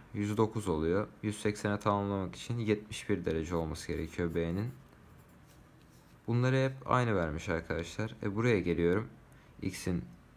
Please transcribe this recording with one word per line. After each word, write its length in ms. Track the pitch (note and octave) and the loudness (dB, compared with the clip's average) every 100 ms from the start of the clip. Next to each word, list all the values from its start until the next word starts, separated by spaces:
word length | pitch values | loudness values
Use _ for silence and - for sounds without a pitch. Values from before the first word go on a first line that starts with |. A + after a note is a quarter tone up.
| - | -8
yüz 240 | G#2 G#2 G#2+ | -2 0 2
dokuz 300 | A2 A2 F#2+ | 2 2 -2
oluyor. 400 | D#2 D#2+ F#2+ - - | 0 2 2 0 -4
Yüz 180 | G#2+ G#2 | -4 -2
seksene 380 | G#2+ G#2 G#2+ G2+ | -2 0 0 0
tamamlamak 560 | G#2+ G2+ G2+ G2 F#2 - | 2 2 2 0 -2 -6
için 220 | - A#2+ | -6 -2
yetmiş 500 | G#2+ G#2 - - - | 2 2 0 -8 -2
bir 160 | F#2+ F2 | 0 0
derece 300 | D#2+ D#2+ E2+ | 0 0 0
olması 320 | D#2+ D#2 - | -2 -4 -4
gerekiyor 480 | D#2 D#2+ - F2 E2+ | -4 -4 -2 -2 0
B'nin. 360 | E2 F2+ A#2+ - - - - - - - - - - - - - - - - | 0 0 -4 -6 -18 -20 -20 -20 -20 -20 -20 -20 -20 -20 -20 -20 -20 -10 -2
Bunları 280 | A#2+ B2+ C3 | 2 4 2
hep 180 | C3+ C3+ - | 0 -2 0
aynı 300 | B2+ A#2+ G2 | 2 4 2
vermiş 340 | D#2+ D2+ - | 2 -2 -2
arkadaşlar. 680 | E2 - E2 E2 - A2 - | -2 -2 -4 -4 -6 -6 -4
E, 120 | G#2+ G2+ | -4 0
buraya 240 | A#2+ G#2 | 2 4
geliyorum. 480 | F2 E2 E2+ F#2+ C3+ - - - - - | 2 2 4 4 0 -8 -20 -20 -20 -10
X'in 440 | G2 - - F2 - - - | -8 -6 -2 -2 -4 -12 -20